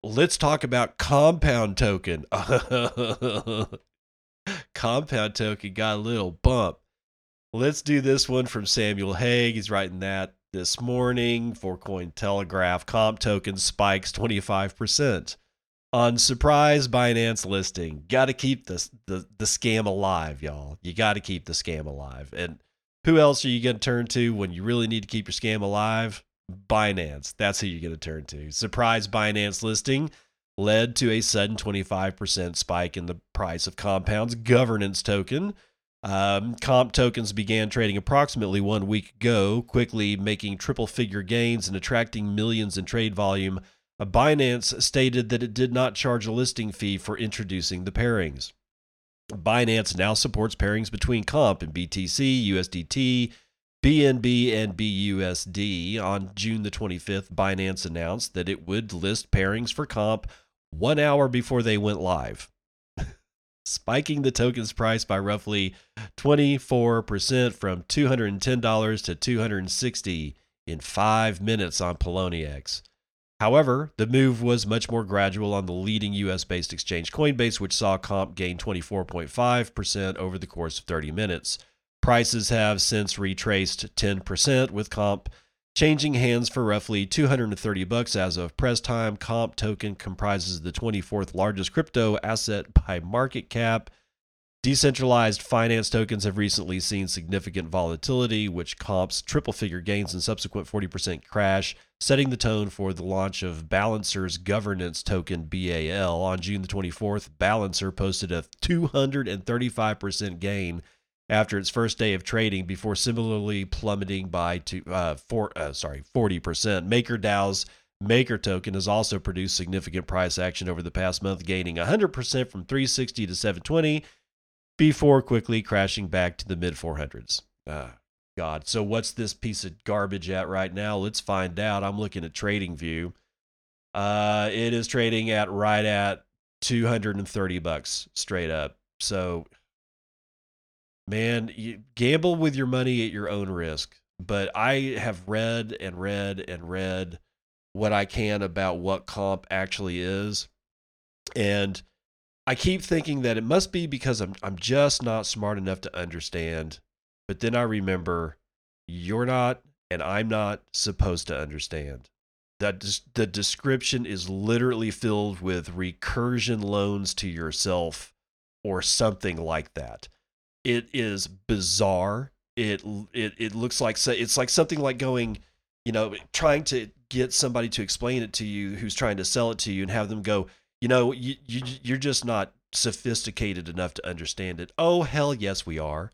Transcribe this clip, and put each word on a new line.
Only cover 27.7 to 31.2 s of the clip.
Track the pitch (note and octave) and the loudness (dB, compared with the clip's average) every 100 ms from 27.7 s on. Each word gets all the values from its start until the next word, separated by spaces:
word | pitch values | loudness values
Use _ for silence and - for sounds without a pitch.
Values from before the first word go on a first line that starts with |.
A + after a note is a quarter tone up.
| E2+ | -4
gonna | E2 D#2+ | -8 -8
turn | D#2+ D#2 C#2 | -8 -10 -10
to. | D2 D2 | -12 -8
Surprise | - A2 B2 A#2 A2+ G2+ | -4 -4 2 2 2 0
Binance | A2 G#2+ G#2 G2+ F#2+ | 0 0 0 -2 -2
listing | A2 G#2+ - C3+ D#3 - _ _ _ - | -2 -2 0 0 -2 -8 _ _ _ -2
led | G2+ A2 A#2+ A#2 | 2 4 4 2
to | A#2+ | 2
a | A2 | 2